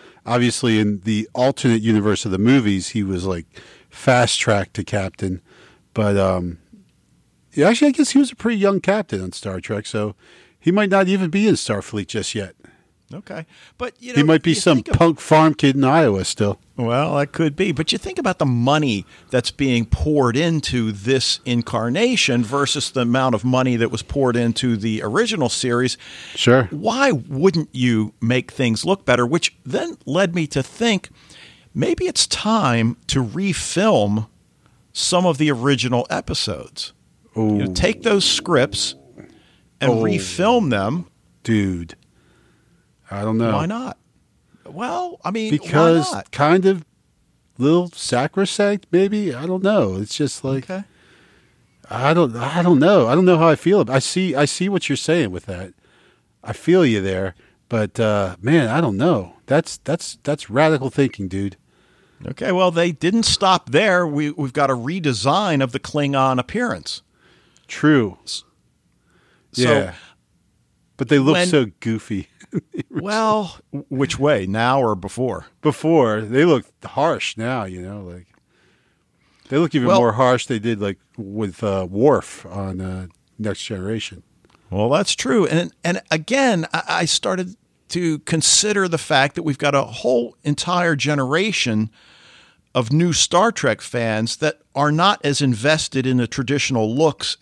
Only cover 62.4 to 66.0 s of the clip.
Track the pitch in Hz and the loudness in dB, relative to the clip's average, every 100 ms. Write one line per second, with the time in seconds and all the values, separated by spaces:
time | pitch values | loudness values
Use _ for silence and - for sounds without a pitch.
62.4 | - 180 180 165 175 147 170 226 - - | -2 2 2 2 -2 0 0 0 0 2
63.4 | 190 180 - 139 214 180 165 143 147 151 | 2 2 2 2 4 2 0 -2 -4 -4
64.4 | 139 147 139 123 123 185 151 110 127 180 | -4 0 0 0 -4 -4 -2 0 0 0
65.4 | 202 143 131 135 - 151 | 2 0 0 -4 -6 -2